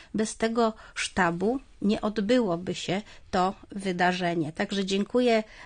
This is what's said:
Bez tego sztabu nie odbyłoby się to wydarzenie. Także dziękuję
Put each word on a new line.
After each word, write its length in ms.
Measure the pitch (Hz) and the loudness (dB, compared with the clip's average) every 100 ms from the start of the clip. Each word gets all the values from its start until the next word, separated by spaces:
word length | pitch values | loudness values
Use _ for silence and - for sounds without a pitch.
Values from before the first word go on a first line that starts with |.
| - | -8
Bez 240 | 208 220 - | -4 -4 -2
tego 360 | 226 233 226 220 - - | 0 2 2 0 -10 -8
sztabu 640 | - - 170 170 202 269 - - | -4 2 2 2 0 -2 -6 -4
nie 200 | 202 220 | 0 0
odbyłoby 760 | 214 214 196 254 208 170 185 175 | -2 -2 2 2 2 -2 -4 -6
się 260 | - 190 - - - | -4 -4 -6 -18 -4
to 220 | 190 185 - - | 0 0 -2 -12
wydarzenie. 800 | 202 196 180 180 180 175 170 151 | -8 -4 0 0 2 0 -2 -2
Także 340 | - 202 196 190 | -4 -4 -2 0
dziękuję 580 | 196 196 247 247 220 214 - | -2 0 2 4 2 0 -12